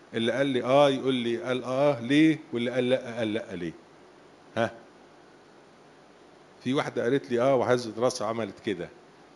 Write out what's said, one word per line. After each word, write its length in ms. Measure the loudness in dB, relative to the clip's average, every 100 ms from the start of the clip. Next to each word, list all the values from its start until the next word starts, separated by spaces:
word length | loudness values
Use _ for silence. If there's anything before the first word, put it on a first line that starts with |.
| -10
اللي 180 | -2 -2
قال 160 | 0 0
لي 160 | 0
آه 260 | 4 6 6
يقول 240 | 2 0
لي 240 | -2 -2 -4
قال 260 | -2 -4
آه 360 | -2 0 0 0
ليه؟ 400 | 2 4 4 2 -4
واللي 180 | -4 -2
قال 180 | 0 0
لأ 280 | 0 -2 -4
قال 160 | -2
لأ 220 | -2 -6 -8
ليه؟ 180 | -8 -10 -18 -20 -20 -20 -20 -20 -8 -4
ها؟ 140 | -2 -4 -20 -20 -20 -20 -20 -20 -20 -20 -20 -20 -20 -20 -20 -20 -20 -20 -20 -10
في 100 | -2
واحدة 300 | -2 -2 -2
قالت 280 | 0 0 0
لي 100 | 0
آه 140 | 2 4
وهزت 440 | 4 2 0 -2
راسها 260 | -2 -2 -4
وعملت 320 | -4 -6 -8
كده. 300 | -6 -6 -8 -14 -20 -20 -20